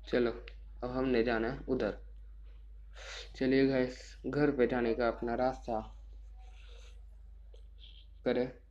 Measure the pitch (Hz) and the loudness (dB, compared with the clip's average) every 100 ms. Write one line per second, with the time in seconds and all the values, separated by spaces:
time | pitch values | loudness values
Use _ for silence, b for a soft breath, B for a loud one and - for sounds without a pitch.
0 | - 127 120 113 - - - - 123 127 | 2 4 4 0 -10 -14 -14 -8 -4 0
1 | 135 120 117 113 113 135 - 127 107 - | 4 6 6 4 2 -2 0 2 2 -2
2 | - - - - - - - - - B | -10 -14 -14 -14 -14 -16 -16 -16 -16 B
3 | B B B - 131 135 135 131 127 - | B B B 0 4 8 8 6 2 -2
4 | - - - 143 147 135 117 127 117 113 | -14 -8 -2 4 4 6 4 6 2 4
5 | 117 113 120 117 127 131 - 110 110 - | 2 2 -2 2 2 0 -2 -2 -2 -12
6 | - - - - b b b b b b | -14 -14 -14 -14 b b b b b b
7 | - - - - - - - - - - | -16 -16 -16 -16 -16 -16 -16 -16 -16 -16
8 | - - 127 123 127 - - | -18 -2 2 2 2 -4 -20